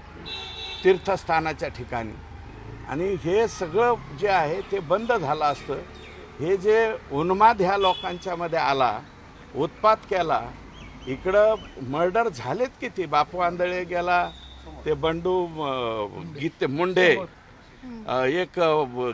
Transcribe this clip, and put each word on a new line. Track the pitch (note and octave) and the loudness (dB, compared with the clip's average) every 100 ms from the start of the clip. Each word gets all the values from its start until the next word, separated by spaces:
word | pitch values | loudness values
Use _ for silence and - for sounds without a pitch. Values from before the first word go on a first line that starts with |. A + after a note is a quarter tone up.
| - - - - - - - - | -10 -16 -12 -12 -12 -12 -12 0
तीर्थस्थानाच्या | F#3 F#3 - F#3 - D#3+ D#3+ D3 D3+ | 4 4 2 -2 0 0 0 -4 -6
ठिकाणी. | - B2 A#2+ A2+ - - - - - - - - | -8 -8 -6 -6 -10 -14 -16 -16 -16 -14 -14 -8
आणि | C3+ F#3+ F#3+ | -4 -2 -2
हे | D#3 G3 A3+ | 0 2 2
सगळं | - F3 F3 A#3+ A#3 - C3+ | 0 -2 2 4 2 -2 -4
जे | G3+ | 2
आहे | F#3+ D3+ F3 | 4 2 -2
ते | F#3+ G3 | -2 -4
बंद | D#3 F#3 A3+ | 0 0 2
झालं | A#3+ C#3+ D3+ | 0 0 0
असतं. | D3+ C#3 - C3+ - - - - - - | 0 0 -4 -6 -8 -14 -18 -18 -16 -6
हे | D3+ G3 | -2 0
जे | F#3+ G#3+ A3+ A3 - | 4 4 4 0 -4
उन्माद | C#3 E3 F#3 A3 A#3 | -2 2 6 6 6
ह्या | F3+ G3 | 2 4
लोकांच्यामध्ये | G3 F3+ F#3 F3 F#3+ F3 E3+ D#3+ | 2 2 -2 -8 -6 -4 -2 0
आला, | C#3 C#3 B2 G#2+ C#3+ - - - - A#2+ | 2 4 2 2 -6 -20 -20 -20 -12 -4
उत्पात | D#3+ - G#3+ A3 | -4 2 4 4
केला, | - F#3+ E3 C3 A#2 - - - - - B2 | 2 -2 2 0 -2 -12 -18 -18 -18 -14 -8
इकडं | C3 F#3 G3 G#3+ A3 - - | -6 2 4 6 4 -4 -12
मर्डर | B2 C#3+ F3+ G3+ A#3 | -6 0 2 2 0
झालेत | C#3+ B2 E3+ B3+ - | -2 -4 -2 -4 -4
किती. | B3+ F#3 E3 | -10 -6 0
बापू | D3 D3 F3+ | 2 2 2
आंधळे | F3 E3+ F3+ F3+ | 0 0 -2 -2
गेला, | F3 F3 F3 F3+ F3 - - - - - | -4 -2 2 2 0 -6 -18 -18 -16 -8
ते | - | -4
बंडू, | D3+ D#3+ E3 F3 F#3 F3 | 0 0 0 0 0 0
अ, | D#3 D3 C3 A#2+ A2 G#2 F#2+ F2 - | -4 -4 -2 -2 -2 -4 -6 -12 -6
गीते | D#3+ - D#3+ | -6 -2 -2
मुंडे, | C#3 F3+ F3+ F3+ D3+ F3+ - - - - - B3+ A#3 G#3+ | 0 0 4 6 4 0 -14 -20 -20 -20 -20 -16 -12 -4
अ, | B2 | 0
एक, | C3 D#3+ F3+ - | 2 0 -2 0
अ, | E3 D#3 C#3 B2 B2 | 2 4 0 -2 -4